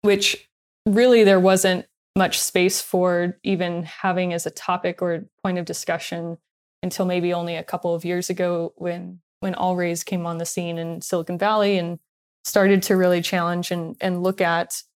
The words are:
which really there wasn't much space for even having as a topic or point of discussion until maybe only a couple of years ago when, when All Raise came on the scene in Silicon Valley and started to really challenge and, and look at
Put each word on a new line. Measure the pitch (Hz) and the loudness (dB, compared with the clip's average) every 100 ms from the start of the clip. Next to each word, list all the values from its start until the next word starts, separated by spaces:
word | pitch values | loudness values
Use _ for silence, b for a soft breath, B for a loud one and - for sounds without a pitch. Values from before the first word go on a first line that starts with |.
which | 208 196 202 - _ _ _ _ - | 4 2 2 -2 _ _ _ _ 0
really | 202 247 240 | 4 8 8
there | 202 190 | 8 8
wasn't | 185 190 190 180 - _ _ 190 | 6 4 2 0 -4 _ _ 0
much | 180 - | 0 0
space | - 185 180 190 | 0 2 2 0
for | - 185 180 175 175 180 | -2 0 2 2 -2 -4
even | 190 185 175 175 | -2 -2 -2 -4
having | 160 - 190 180 180 | -8 -4 -2 0 -2
as | 170 - | -2 -6
a | |
topic | - - 180 180 175 | -8 -4 -2 -2 -4
or | 180 165 - _ | -4 -4 -8 _
point | 190 180 | -4 -4
of | |
discussion | 170 165 - 170 - 170 165 165 _ _ _ _ | -4 -8 -4 -4 -6 -8 -8 -12 _ _ _ _
until | 185 - 185 | -8 -2 -2
maybe | 180 175 | 0 0
only | 175 170 165 | -2 -4 -6
a | |
couple | 165 175 175 | -6 -6 -4
of | 170 | -4
years | 170 180 - | -2 -4 -4
ago | 180 180 175 170 _ | -2 -2 -2 -4 _
when, | 175 175 180 180 _ _ | -8 -8 -10 -16 _ _
when | 190 | -6
All | 185 185 180 | -2 -2 0
Raise | 175 170 | -2 -4
came | - 180 170 | -4 -6 -4
on | 165 | -6
the | |
scene | 170 - 170 165 | -6 -6 -6 -6
in | 165 165 | -6 -8
Silicon | - 180 165 175 | -4 -4 -4 -2
Valley | 202 214 202 190 | 0 2 2 0
and | 170 170 _ _ _ _ | -2 -8 _ _ _ _
started | - 208 196 196 | -2 2 4 4
to | 185 190 | 4 4
really | 180 175 | 4 2
challenge | 170 180 170 175 175 | 0 -2 -2 -2 -4
and, | 175 165 160 | -6 -6 -6
and | 190 180 | -4 0
look | 180 190 | -2 0
at | 175 170 - - - | 0 0 -2 -8 -14